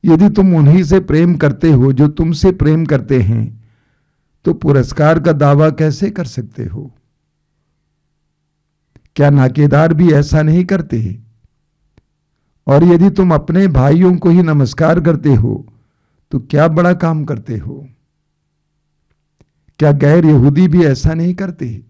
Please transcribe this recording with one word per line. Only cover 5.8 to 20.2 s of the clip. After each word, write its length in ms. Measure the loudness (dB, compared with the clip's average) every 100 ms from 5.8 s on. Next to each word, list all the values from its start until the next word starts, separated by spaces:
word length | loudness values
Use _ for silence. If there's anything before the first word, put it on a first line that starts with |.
| -4 -2 -6
कर 140 | -6
सकते 400 | -10 -10 -14 -12
हो? 300 | -12 -12 -16 _ _ _ _ _ _ _ _ _ _ _ _ _ _ _ _ _ _ _ _ _ _ -2
क्या 140 | 0
नाकेदार 640 | 2 0 0 0 2 0
भी 180 | 2 2
ऐसा 300 | 2 0 -2
नहीं 220 | 0 0
करते? 560 | -2 -6 -6 -8 -8 -12 _ _ _ _ _ _ _ _ _ _ _ _ _ _ 0
और 180 | 2
यदि 260 | 4 4 2
तुम 240 | 2 0
अपने 340 | 0 -2 0 0
भाइयों 480 | 2 2 2 2 2
को 120 | 2
ही 140 | 2
नमस्कार 580 | 2 0 -2 -2 0 0
करते 340 | 0 0 0
हो, 380 | 0 0 -4 -12 _ _ _ _ _ _
तो 80 | -10
क्या 280 | -4 -2 0
बड़ा 240 | 0 0
काम 320 | 0 -2 -4
करते 320 | -6 -10 -10 -12
हो? 320 | -12 -16 -20 _ _ _ _ _ _ _ _ _ _ _ _ _ _ _ _ _ _ _
क्या 140 | -2
गैर 320 | 0 2 2